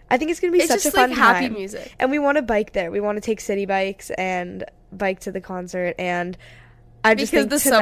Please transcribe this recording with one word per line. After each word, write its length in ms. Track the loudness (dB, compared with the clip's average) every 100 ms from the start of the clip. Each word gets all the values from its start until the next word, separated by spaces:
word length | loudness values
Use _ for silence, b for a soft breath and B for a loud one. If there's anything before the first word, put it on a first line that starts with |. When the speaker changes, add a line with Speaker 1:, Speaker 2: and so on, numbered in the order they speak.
| -2
Speaker 1:
I 60 | -2
think 120 | 0
it's 120 | -2
gonna 100 | 2
be 80 | 2
Speaker 2:
It's 80 | 4
Speaker 1:
such 160 | 2
Speaker 2:
just, 40 | 2
Speaker 1:
a 40 |
fun 200 | 2 2
Speaker 2:
like, 60 | 6
happy 280 | 4 4 0
Speaker 1:
time. 80 |
Speaker 2:
music. 400 | -6 -8 -10 -12 -2
Speaker 1:
And 120 | 0
we 80 | 2
wanna 220 | 2 2
bike 320 | 2 0 0
there. 180 | -4 -2
We 80 | -2
wanna 220 | -2 -4
take 180 | -4 -4
city 260 | -4 -4 -2
bikes 440 | 0 -2 -6 -10 -6
and 480 | -4 -4 -6 -10 -14 -16 _
bike 300 | -4 -4 -2
to 100 | -8
the 80 | -10
concert, 560 | -8 -10 -8 -4 -4 -4
and 400 | -4 -2 -4 -8 B B B B -20 0
I 140 | 2 4
just 160 | 2
Speaker 2:
Because 120 | 0
Speaker 1:
think 60 | 2
Speaker 2:
the 80 | 2
subway 200 | 4 6